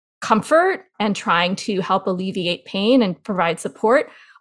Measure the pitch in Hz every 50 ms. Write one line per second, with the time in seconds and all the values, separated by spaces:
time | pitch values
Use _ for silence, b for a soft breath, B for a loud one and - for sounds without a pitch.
0 | _ _ _ _ - - 220 214 - - 311 330 359 381 370 381 - _ _ -
1 | 208 214 196 - - 220 170 170 175 180 190 - - - 202 185 185 - 190 190
2 | 190 196 185 180 185 190 190 190 170 175 175 - - - - 190 202 226 262 262
3 | 220 185 175 - _ - 196 180 170 170 165 - - 185 - - - 214 254 302
4 | - B B B B B B B